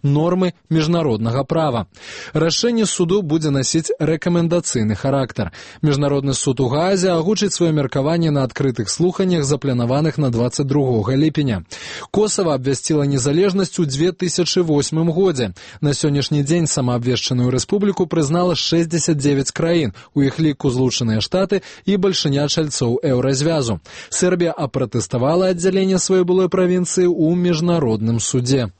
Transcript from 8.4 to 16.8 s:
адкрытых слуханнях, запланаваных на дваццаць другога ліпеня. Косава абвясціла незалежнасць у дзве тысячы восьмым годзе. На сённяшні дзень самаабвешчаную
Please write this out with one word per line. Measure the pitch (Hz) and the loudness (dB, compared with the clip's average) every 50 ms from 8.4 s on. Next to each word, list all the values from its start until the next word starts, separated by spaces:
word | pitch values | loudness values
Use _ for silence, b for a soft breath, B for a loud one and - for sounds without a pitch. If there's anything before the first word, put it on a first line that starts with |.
| 131 | 0
адкрытых | 123 - - 139 135 120 - 110 - | -2 -2 -2 -2 -2 0 -2 -4 -6
слуханнях, | - - 165 185 175 - 190 185 180 165 143 | -2 0 0 0 2 0 0 2 2 0 0
запланаваных | 131 147 131 - 139 127 123 120 117 131 143 156 160 - | 0 -2 -2 0 -2 0 0 0 0 0 2 0 0 0
на | - 147 131 | 0 -2 0
дваццаць | 120 113 117 123 - - 147 | 0 0 0 0 0 -2 -2
другога | 135 139 147 139 127 123 113 101 117 131 | 0 0 0 2 2 2 0 0 0 2
ліпеня. | 135 156 156 147 156 147 131 110 90 82 B B B B B B B B B | 2 2 2 0 0 0 0 -2 -4 -6 B B B B B B B B B
Косава | - 196 214 214 - - 196 165 143 | 0 0 0 2 0 0 0 0 0
абвясціла | 135 127 139 139 - - - 160 147 143 | 0 0 -2 -2 -2 -2 -2 0 0 2
незалежнасць | 143 139 135 113 143 143 165 196 202 180 196 190 - - - | 0 0 0 0 0 2 2 2 2 2 0 -2 -2 0 -2
у | 175 | -2
дзве | 143 127 135 160 185 | -2 0 0 0 0
тысячы | 180 _ 185 175 - - 175 - - 185 | 0 _ -4 -4 0 -2 -2 0 0 0
восьмым | 175 160 151 143 135 - - 160 165 170 | 2 2 2 0 0 0 -2 0 0 0
годзе. | 156 170 196 190 160 127 117 98 90 B B B B B | 2 2 2 2 2 0 -2 -4 -6 B B B B B
На | - 147 139 | -2 0 0
сённяшні | - - 156 143 143 135 - 151 147 143 | 0 0 0 0 0 0 0 0 0 0
дзень | 139 165 175 165 | 0 0 0 0
самаабвешчаную | 143 - 156 | 0 -2 -2